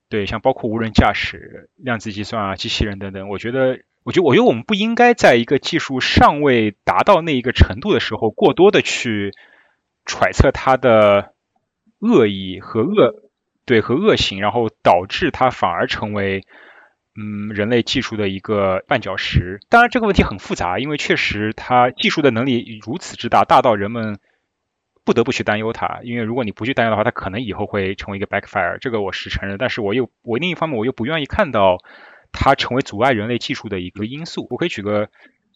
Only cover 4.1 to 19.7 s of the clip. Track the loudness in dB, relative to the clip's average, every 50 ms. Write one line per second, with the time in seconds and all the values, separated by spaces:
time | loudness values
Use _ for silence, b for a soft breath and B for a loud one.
4.1 | 0 2 4 6 6 6 6 4 2 2 0 -2 -2 0 0 0 2 4 4 4
5.1 | 4 6 6 4 6 4 4 2 0 -2 -2 -2 -4 -4 -4 -4 -4 -2 -2 2
6.1 | 4 6 6 6 4 4 2 4 4 4 2 0 -2 _ -2 0 2 2 2 2
7.1 | 2 0 2 0 -2 -2 -2 0 4 4 4 4 2 -4 -2 0 0 0 0 -2
8.1 | -6 -2 -2 -2 0 2 2 4 6 6 6 6 6 4 2 0 -2 -6 -4 -4
9.1 | -4 -4 -4 -6 -8 b b b b b b b b b b _ _ _ -12 -8
10.1 | -4 0 0 0 4 4 4 4 4 2 2 2 2 4 4 6 6 8 8 8
11.1 | 6 4 2 -2 _ _ _ _ _ _ _ _ _ _ _ _ _ -4 0 4
12.1 | 4 4 4 4 0 -4 -8 -10 -10 -12 -10 -6 -2 -2 0 2 4 4 4 4
13.1 | 2 -2 _ _ _ _ _ _ _ _ -2 0 2 2 2 0 0 0 2 2
14.1 | 2 2 0 -2 -4 -2 -2 -2 0 0 -2 -4 -4 _ 2 4 4 4 2 -2
15.1 | -6 -4 -2 -2 0 0 0 0 0 0 -2 -2 0 -2 -2 -4 -4 -6 -6 -6
16.1 | -4 -2 -2 -2 -2 -4 -6 b b b b b b b b b b b _ _
17.1 | -14 -12 -10 -8 -8 -8 -8 -6 -4 -4 -2 0 2 0 0 0 -2 -4 -4 -4
18.1 | -4 -4 -2 -4 -4 -6 -4 -2 0 0 2 0 0 -2 -2 -2 -2 -2 -2 -4
19.1 | -8 -6 -4 0 0 0 0 -2 -8 -12 _ 2